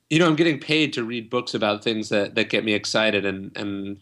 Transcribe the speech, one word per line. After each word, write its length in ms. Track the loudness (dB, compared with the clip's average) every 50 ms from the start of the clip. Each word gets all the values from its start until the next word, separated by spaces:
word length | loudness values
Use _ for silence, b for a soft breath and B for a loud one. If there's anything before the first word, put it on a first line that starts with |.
| _ 0
you 80 | 4
know, 100 | 4 6
I'm 80 | 6 6
getting 240 | 4 4 2 2 0
paid 340 | -2 0 2 2 2 0 0
to 100 | -4 -4
read 260 | -4 -6 -8 -6 -4
books 240 | -4 -4 -2 -2 -2
about 300 | 0 0 0 0 0 -2
things 260 | -2 -2 -2 -2 0
that, 240 | 0 0 0 0 0
that 160 | -2 0 0
get 160 | 0 0 0
me 80 | 2 0
excited. 520 | 0 -2 0 0 2 2 2 2 0 0
And, 300 | -2 -4 -6 -8 -10 -10
and 420 | -8 -6 -6 -6 -6 -6 -8 -10 -12